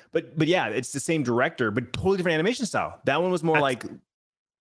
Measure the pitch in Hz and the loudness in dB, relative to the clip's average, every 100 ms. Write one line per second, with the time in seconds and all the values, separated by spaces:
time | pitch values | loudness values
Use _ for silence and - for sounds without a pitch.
0 | _ 165 - - 156 180 117 107 123 139 | _ -4 -4 0 2 2 2 -2 -4 -8
1 | - 160 123 117 139 - 113 107 120 - | -2 -2 0 2 0 0 0 0 -4 -2
2 | 185 196 180 156 175 247 233 113 80 - | 0 2 2 2 0 -2 -2 -2 -4 -4
3 | - 143 180 180 165 156 139 127 - - | -2 0 0 0 2 4 4 0 -6 -14
4 | _ _ _ _ _ _ | _ _ _ _ _ _